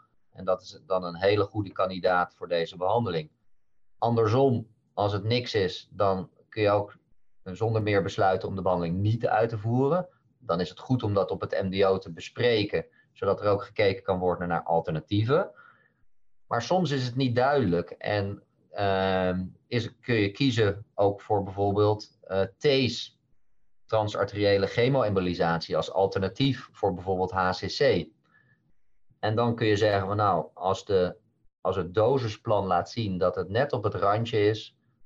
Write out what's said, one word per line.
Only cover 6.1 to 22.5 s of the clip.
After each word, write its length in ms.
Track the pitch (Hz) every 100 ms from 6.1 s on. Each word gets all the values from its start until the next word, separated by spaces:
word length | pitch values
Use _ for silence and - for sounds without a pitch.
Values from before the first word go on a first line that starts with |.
| 95 85 _ _
kun 120 | -
je 80 | 101
ook 280 | 104 101 - _ - - -
zonder 380 | - 92 113 113
meer 220 | 104 101
besluiten 460 | 90 - 98 92 101
om 60 | 98
de 60 |
behandeling 360 | 92 90 85 90
niet 300 | 104 113 -
uit 220 | 107 120
te 80 | 117
voeren. 500 | 110 123 139 175 180 _ _ _
Dan 200 | 127 170
is 100 | 180
het 100 | -
goed 240 | - 127
om 100 | 107
dat 180 | 98 92
op 100 | 95
het 200 | 104 -
M 160 | 98 95
D 40 |
O 140 | 98 95
te 140 | 95
bespreken, 760 | 85 - - 120 113 98 85 - _ _
zodat 280 | _ 98 95
er 60 | 104
ook 160 | 101
gekeken 400 | - - 101 95
kan 160 | - 92
worden 280 | 90 87 87
naar 160 | 85
alternatieven. 880 | - 85 82 78 - 104 110 151 208 - - _ _ _ - - - - -
Maar 140 | 117
soms 300 | 117 180 165
is 140 | 139 127
het 100 | 123
niet 200 | 131 117
duidelijk 540 | 131 143 107 85 85
en, 540 | - - 104 98 101 _ _ _
ehm, 720 | 95 101 95 95 92 92 90 90 - _
is, 320 | 123 104 -
kun 160 | - 117
je 160 | 101
kiezen 540 | - 139 117 104 95 -
ook 280 | - 101 98
voor 220 | - 104
bijvoorbeeld, 760 | 95 95 101 101 104 107 - _
eh, 200 | - 95 95